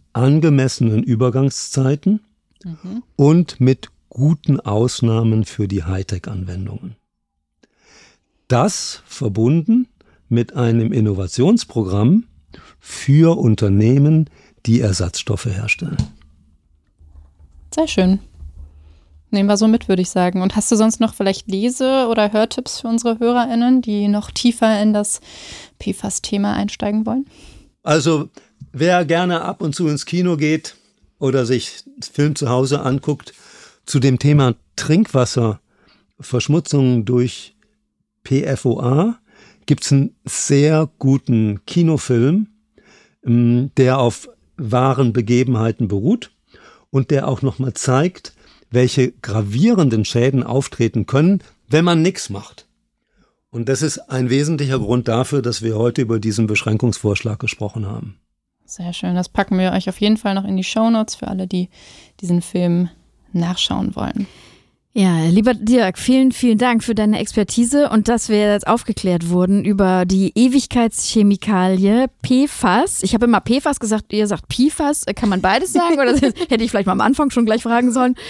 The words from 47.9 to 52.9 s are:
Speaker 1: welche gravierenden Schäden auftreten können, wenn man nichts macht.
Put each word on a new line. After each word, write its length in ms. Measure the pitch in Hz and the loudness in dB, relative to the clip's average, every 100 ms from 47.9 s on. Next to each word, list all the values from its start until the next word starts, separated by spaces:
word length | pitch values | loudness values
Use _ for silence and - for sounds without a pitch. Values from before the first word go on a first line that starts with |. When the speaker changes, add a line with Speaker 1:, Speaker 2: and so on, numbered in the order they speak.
| 127 175 - - - _ _ _ | 2 0 -4 -16 -20 _ _ _
Speaker 1:
welche 420 | 120 127 - 127 | 0 2 2 0
gravierenden 920 | - - 104 101 110 208 220 151 113 | -2 -6 -4 -2 2 2 4 2 2
Schäden 380 | 104 120 123 135 | 0 0 2 0
auftreten 640 | 120 123 139 - 117 117 104 | -2 -2 -4 -2 -2 0 -2
können, 360 | 131 165 196 - _ _ | 2 2 0 -4 _ _
wenn 160 | 156 | 0
man 180 | 175 170 | 2 2
nichts 280 | 160 - - | 0 -2 -10
macht. 360 | 98 - - _ _ _ | -12 -14 -20 _ _ _